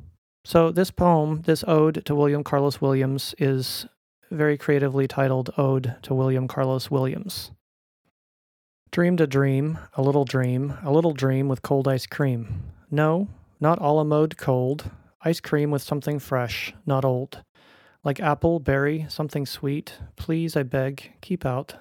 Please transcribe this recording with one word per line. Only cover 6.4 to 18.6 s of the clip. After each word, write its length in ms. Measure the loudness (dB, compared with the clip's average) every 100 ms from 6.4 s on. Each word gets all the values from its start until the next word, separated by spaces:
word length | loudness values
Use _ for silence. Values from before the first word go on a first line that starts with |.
| -2
Carlos 460 | -2 -2 -2 -2
Williams. 600 | -2 -2 -4 -8 -12 -14 -18 _ _ _ _ _ _ _ _ _ _ _ _ _
"Dreamed 300 | 0 2 2
a 60 | 2
dream, 520 | 2 2 2 -2 -6 -8
a 80 | 0
little 240 | 2 2 2
dream, 520 | 0 0 0 -4 -6
a 80 | 2
little 220 | 2 2
dream 340 | 0 0 0 0
with 140 | -4
cold 260 | 0 0 2
ice 180 | -2 -4
cream. 580 | -2 -2 -2 -6 -10 -10 -18 _
No, 380 | 0 2 2 -2 -8 _ _
not 180 | 2 2
a 120 | 2
la 100 | 2
mode 320 | 2 2 2 0
cold, 560 | 0 0 0 -4 -8 -16 _ _
ice 180 | -4 -4
cream 320 | 0 0 2
with 100 | -2
something 380 | -2 -4 -2 -6
fresh, 520 | -2 -2 -2 -6 -8 -8 0
not 180 | 2
old. 400 | 2 0 -4 -12 -20 _ _ _ _ _
Like 160 | -4 -2
apple, 400 | 0 2 2
berry, 480 | 0